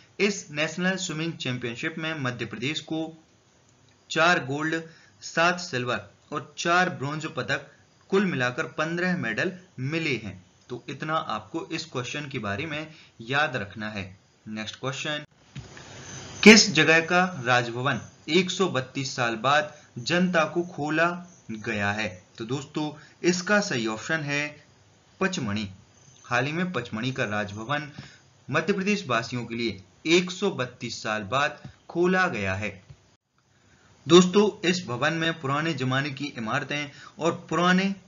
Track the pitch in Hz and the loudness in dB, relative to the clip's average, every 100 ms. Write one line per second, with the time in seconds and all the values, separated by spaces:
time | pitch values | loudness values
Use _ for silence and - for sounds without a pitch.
0 | - - 202 196 - 147 156 170 180 185 | -20 -2 -2 -2 -8 -4 -4 0 -2 0
1 | 180 156 165 160 135 123 120 117 156 160 | -4 -4 -4 -4 -4 -4 -6 -6 -6 -6
2 | 160 160 127 123 117 107 123 151 - 160 | -6 -4 -4 -4 -8 -6 -6 -6 -4 -6
3 | 160 - _ _ _ _ _ _ _ _ | -6 -10 _ _ _ _ _ _ _ _
4 | - 165 165 175 131 143 156 160 165 - | -6 2 4 4 0 -4 -2 -2 -6 -14
5 | - _ - - 170 180 - 127 123 110 | -20 _ -6 2 2 2 -2 -4 -2 -4
6 | 95 - _ 147 - - 175 175 180 135 | -6 -18 _ -8 -8 -6 2 4 2 0
7 | 135 156 151 131 120 143 - - _ _ | -6 -6 -6 -6 -4 -4 -6 -20 _ _
8 | _ 196 202 139 123 127 151 - 156 170 | _ 2 2 2 0 -2 -6 -4 -4 -2
9 | 180 180 117 110 165 180 - - 131 160 | 0 0 -2 -2 -2 -4 -12 -8 -4 -2
10 | 160 117 101 92 - _ - 120 - 131 | -2 -2 -6 -12 -18 _ -14 -12 -10 -8
11 | 156 160 - 107 - 165 - 160 - 131 | -2 -2 -2 -6 -6 -8 -6 -8 -6 -6
12 | 123 151 147 131 104 101 156 147 156 - | -6 -6 -6 -6 -4 -4 -4 -6 -10 -14
13 | - - 117 139 151 131 95 110 107 107 | -20 -16 -4 0 0 -2 -6 -8 -8 -6
14 | 95 95 _ _ - 107 107 - 131 135 | -8 -12 _ _ -12 -10 -10 -8 -6 -6
15 | 160 147 147 _ _ - - - - - | -6 -6 -8 _ _ -16 -16 -18 -18 -18
16 | - - - - 202 220 - 147 156 160 | -16 -16 -14 8 12 12 10 4 6 6
17 | 160 180 185 175 120 123 123 120 131 120 | 6 2 2 0 2 4 2 -2 -2 -2
18 | 92 - - 165 180 - 185 127 131 - | -6 -16 0 2 2 2 0 0 -4 -6
19 | 135 - 120 113 123 147 151 - - - | -6 -2 -2 0 2 2 2 -6 -16 -10
20 | 120 175 180 175 156 175 175 - 147 156 | 0 2 4 4 2 0 -4 -6 -2 2
21 | 170 180 180 - - 110 107 107 101 104 | 2 0 -10 -20 -14 -8 -4 0 0 0
22 | 107 101 - - 113 139 147 - 151 147 | -4 -6 -16 -12 -6 -6 -4 -4 -4 -6
23 | - - 170 180 - 208 - 131 110 110 | -16 -2 0 0 2 2 2 -2 -2 -4
24 | - 160 143 143 147 151 - _ _ _ | -2 -2 0 -2 -2 -8 -20 _ _ _
25 | _ _ 190 185 120 104 101 - - _ | _ _ -4 -2 -2 -2 -4 -8 -20 _
26 | - - - 120 131 160 180 156 120 110 | -20 -20 -2 0 0 0 -2 -2 -6 -4
27 | 127 131 117 104 101 101 113 147 147 - | -4 -2 -2 -2 -4 -6 -6 -6 -6 -14
28 | - - _ _ - 143 165 190 190 202 | -20 -20 _ _ -4 -2 0 0 0 -2
29 | 135 117 117 123 110 117 117 95 - _ | 0 -2 -2 -6 -6 -4 -4 -4 -12 _
30 | 156 170 180 - 202 135 123 - 120 - | 2 4 4 -2 -2 -2 -6 -6 -12 -8
31 | 113 107 98 127 147 147 - - - 170 | -4 -4 -2 0 0 -4 -14 -20 -8 0
32 | 180 185 180 123 98 95 104 - - - | 2 4 2 0 -2 -2 -4 -8 -16 -20
33 | _ _ _ _ _ _ _ _ _ _ | _ _ _ _ _ _ _ _ _ _
34 | - 175 180 202 208 180 170 180 - 120 | 8 8 10 6 4 2 0 0 -2 -2
35 | 147 165 165 160 135 143 160 139 127 131 | 0 0 -2 -2 -2 -2 -2 -2 0 0
36 | 147 143 143 - 110 131 135 147 143 - | -2 -6 -8 -6 -4 -4 -4 -6 -8 -12
37 | - - 160 156 - 160 175 180 196 196 | -20 -4 -2 -2 -2 2 4 4 2 -2